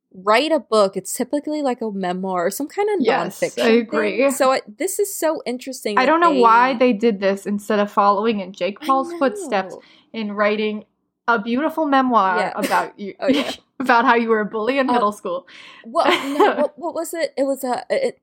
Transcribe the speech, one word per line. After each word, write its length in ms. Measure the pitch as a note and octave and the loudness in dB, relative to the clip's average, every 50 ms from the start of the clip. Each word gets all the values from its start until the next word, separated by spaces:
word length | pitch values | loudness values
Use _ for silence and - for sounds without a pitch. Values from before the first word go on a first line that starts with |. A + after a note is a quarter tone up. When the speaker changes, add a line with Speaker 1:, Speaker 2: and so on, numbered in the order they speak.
| _ _ - | _ _ -20
Speaker 1:
write 380 | F#3 F#3 G#3 A3 B3 D4 D#4 | -6 0 2 2 2 2 2
a 60 | D#4+ C4+ | 0 0
book, 340 | G#3+ - A3 G#3+ G3 G3 - | 0 2 2 4 4 2 0
it's 160 | F#3+ - - | -4 -8 -6
typically, 500 | - - B3 B3 D4 D4 D4 D4+ D4+ D4+ | -6 -6 -4 -2 -4 -4 -4 -4 -4 -2
like, 180 | C#4+ B3+ B3 - | -2 -2 -4 -4
a 100 | A3+ A3 | -6 -6
memoir 560 | G3 G3 F#3 F3 F3+ F#3 F#3+ F#3+ F#3 F3+ E3+ | -6 -4 -4 -4 -4 -4 -4 -2 -2 0 0
or 40 | G3 | -2
some 180 | - - C#4+ D#4 | -2 -4 -8 -6
kind 200 | - G4+ G#4 G#4+ | -4 -2 -2 0
of 60 | G#4 F4 | 0 0
Speaker 2:
Yes, 400 | B3 G#3+ B3+ A#3 - F#3+ - - | 2 2 0 0 -2 -4 -6 -6
Speaker 1:
nonfiction 240 | - - - - B3 | -6 -6 -4 0 2
Speaker 2:
I 40 | A3+ | 4
agree. 480 | A3 A#3 A3 G#3 G3+ A3 G#3+ G#3 F#3 A3 | 4 4 2 0 -2 -2 -2 0 0 2
Speaker 1:
thing. 120 | C4+ C#4 | 2 2
So 200 | B3+ - C4 C4 | 2 2 2 2
I, 80 | C4 - - - | 2 0 -2 -8
this 300 | G#3 - - F#4+ - - | -8 -6 -6 -4 -2 -4
is 160 | G4+ - - | -4 -4 -4
so 280 | - E4+ D#4 D#4+ - - | -2 -2 -2 -2 -2 -4
interesting 500 | - B3 B3+ - C4+ B3+ - - G#3+ G#3 A#3+ | -6 -8 -6 -8 -12 -10 -6 -6 0 2 2
Speaker 2:
I 40 | |
Speaker 1:
that 40 | B3+ | 4
Speaker 2:
don't 140 | C#4+ D#4+ E4 | 4 4 4
know 120 | F4 D#4+ | 4 4
why 420 | C#4+ B3+ A#3 A3+ A3+ A#3+ B3 C4 C4+ | 4 6 6 6 6 6 4 2 2
Speaker 1:
they 180 | A3+ B3+ B3+ | 2 2 2
Speaker 2:
they 60 | A3+ G3 | 2 2
did 220 | A#3 A#3 G3+ F#3+ | 2 0 2 2
this 260 | G3+ F#3+ G3 G3 - | 0 -2 -2 -2 -4
instead 320 | G#3 G#3 G3+ - - G#3+ G3+ | -6 -6 -4 -2 -2 0 0
of 120 | G#3 G#3 | 0 0
following 500 | - A3 G3+ G3+ G3+ F#3+ A3 A#3 A3 G3+ | 2 2 4 4 4 2 0 0 -2 -2
in 120 | F#3 F#3 | -6 -10
Jake 260 | G3+ - F3 G3 D4+ - | -6 -4 -4 -4 -4 -4
Speaker 1:
I 40 | D4+ | -2
Speaker 2:
Paul's 240 | C4+ C4+ C4+ C4 - - | 0 0 0 0 -2 -2
footsteps 600 | E4+ C#4 B3+ - - F4+ C4 A3 F#3+ F#3+ F3+ - | -2 -2 -2 -2 -4 -6 -4 -2 -4 -4 -6 -10
Speaker 1:
know. 80 | - - _ _ _ _ _ | -18 -18 _ _ _ _ _
Speaker 2:
in 200 | - A3+ G#3+ G#3 | -10 -8 -8 -6
writing 520 | G3+ G#3 G#3 G#3+ G#3+ G#3 G#3+ G#3+ G#3+ G#3+ - _ _ _ _ _ _ _ _ | -2 0 0 0 0 0 -2 -4 -4 -8 -12 _ _ _ _ _ _ _ _
a 120 | A#3+ A#3 A3 | 0 0 0
beautiful 480 | G#3 A#3 A#3 C4 D#4 D4+ D#4 D#4+ D#4+ | 0 -2 -2 0 0 -2 -2 -2 0
memoir 500 | C#4+ C4+ C4+ C4 B3+ A#3+ G#3+ F#3+ F#3+ F3+ F3+ | 2 2 2 2 2 2 2 2 2 2 0
Speaker 1:
Yeah. 140 | F#3 - - | -2 -2 -4
Speaker 2:
about 420 | - - - F#3+ F3 E3+ - - - | -4 -4 0 0 0 -2 -2 -8 -12
you, 160 | G3+ F#3+ - - | -12 -12 -10 -4
Speaker 1:
Oh, 80 | - C#4 | 0 0
yeah. 240 | C4+ C#4+ - - - - _ | 0 0 0 -4 -8 -10 _
Speaker 2:
<laughs> 140 | _ _ - | _ _ -4
about 240 | C4 - A#3+ A#3 A#3+ | 0 2 2 4 4
how 100 | B3+ A#3+ | 4 2
you 140 | A#3 A#3 A3+ | 2 2 2
were 120 | A3+ G#3+ | 0 0
a 40 | G#3 | 0
bully 340 | - A3 G#3+ G#3+ A#3+ C4+ C#4 | -2 -4 -4 -4 -2 0 0
in 120 | B3+ B3+ | 0 0
Speaker 1:
Uh, 20 | |
Speaker 2:
middle 200 | B3 A#3+ G#3 G#3 | 2 2 0 0
school. 340 | G#3 - - F#3 F3 F3+ - - - - - - - - - | -2 -4 -8 -8 -8 -8 -10 -12 -20 -20 -20 -20 -20 -20 -16
Speaker 1:
well, 180 | A3+ B3+ E4 - - F4 - C4 C#4 C#4+ D4 | -4 -2 0 2 2 2 0 -2 -2 0 2
no, 160 | G#4 - - | 2 2 2
Speaker 2:
<laughs> 20 | |
Speaker 1:
what, 220 | B3 D4 - - B3+ | 0 -2 -2 -4 -6
what 160 | E4+ D#4+ - | -8 -6 -6
was 200 | D#4+ E4 - F4+ | -6 -6 -6 -6
it? 180 | E4 D4+ - - A#3+ | -6 -6 -4 -2 -2
It 60 | C#4 | -2
was 200 | C4+ C#4 C4+ C4+ | -2 -2 -2 -4
a, 200 | B3 A#3+ - - - | -4 -4 -6 -4 -4
it, 320 | G#3+ - - A#3+ - _ | -2 -2 -2 -2 -4 _